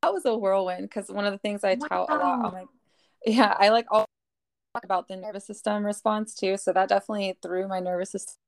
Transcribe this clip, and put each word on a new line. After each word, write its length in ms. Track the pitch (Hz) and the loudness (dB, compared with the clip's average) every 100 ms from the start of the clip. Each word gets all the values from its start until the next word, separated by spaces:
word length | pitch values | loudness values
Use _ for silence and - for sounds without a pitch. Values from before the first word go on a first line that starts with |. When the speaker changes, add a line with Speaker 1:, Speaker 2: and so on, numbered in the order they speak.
Speaker 1:
That 100 | 294 | 4
was 120 | 392 | 4
a 120 | 277 220 | 0 2
whirlwind, 540 | 196 196 185 180 196 | 4 2 2 -4 -6
'cause 180 | - 196 | -8 -6
one 140 | 196 | -2
of 80 | 202 | -2
the 60 | 202 | -2
things 240 | 208 202 | -4 0
I 140 | 196 220 | 0 0
tout 320 | 294 180 185 | 0 -2 0
a 60 | 202 | 0
lot 240 | 180 240 | 0 0
Speaker 2:
Wow. 20 | |
Speaker 1:
on 100 | 202 | -4
my, 120 | 185 185 _ _ _ _ _ - | -6 -16 _ _ _ _ _ 0
yeah, 300 | 226 214 196 | 4 4 6
I, 100 | 202 | 4
like, 160 | 226 233 | 4 2
all 160 | 214 214 _ _ _ _ _ _ | 0 0 _ _ _ _ _ _
talk 100 | 233 | -14
about 240 | 185 185 175 | -4 -4 -4
the 80 | 190 | -12
nervous 300 | 208 196 - | -12 -14 -14
system 380 | 208 - 208 208 | -8 -4 -2 -2
response 480 | 208 220 214 220 | -2 -2 -2 -4
too. 220 | - 190 196 | -4 -2 -2
So 140 | - | 0
that 160 | 185 196 | 2 2
definitely 480 | 196 - 208 196 185 | 2 0 -4 -4 -6
threw 260 | 175 180 190 | -6 -6 -4
my 120 | 190 | -4
nervous 320 | 180 180 190 | -4 -4 -6
system 240 | 190 - - | -8 -12 -20